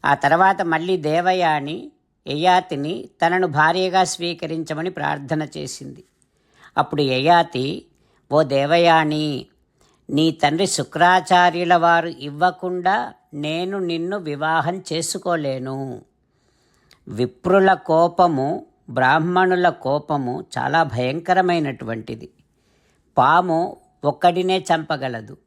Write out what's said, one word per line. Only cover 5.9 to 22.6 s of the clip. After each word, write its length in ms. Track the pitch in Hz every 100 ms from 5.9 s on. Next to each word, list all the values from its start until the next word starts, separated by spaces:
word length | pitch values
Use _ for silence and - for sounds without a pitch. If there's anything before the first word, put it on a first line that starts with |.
| - _ _ _ _ _ _ - -
అప్పుడు 280 | 147 147 139
యయాతి, 600 | 127 147 170 170 127 131 - _ _ _ _ _
'ఓ 100 | 147 147
దేవయాని, 760 | 139 143 170 170 160 156 151 151 139 - _ _ _ _ _ -
నీ 160 | 139 160
తండ్రి 320 | 156 143 160 185
శుక్రాచార్యుల 1040 | - 131 - 175 185 180 180 180 170 175 175
వారు 320 | 170 170 165 156
ఇవ్వకుండా 720 | 143 143 180 180 180 180 180 208 240 - _ 147
నేను 380 | 151 160 185 196
నిన్ను 340 | 180 165 170 202
వివాహం 560 | 160 143 156 160 151 185
చేసుకోలేను. 920 | 180 160 160 185 180 170 143 131 131 135 135 120 _ _ _ _ _ _ _ _ _ _ -
విప్రుల 640 | 110 123 - 175 196 190 185
కోపము, 680 | - 160 170 170 180 143 135 - - _ -
బ్రాహ్మణుల 800 | 120 127 151 165 180 185 180 180 -
కోపము 540 | 131 147 147 147 127 123 -
చాలా 300 | - 131 160 165
భయంకరమైనటువంటిది. 1400 | 110 127 151 170 185 185 170 147 117 110 113 - 113 - _ _ _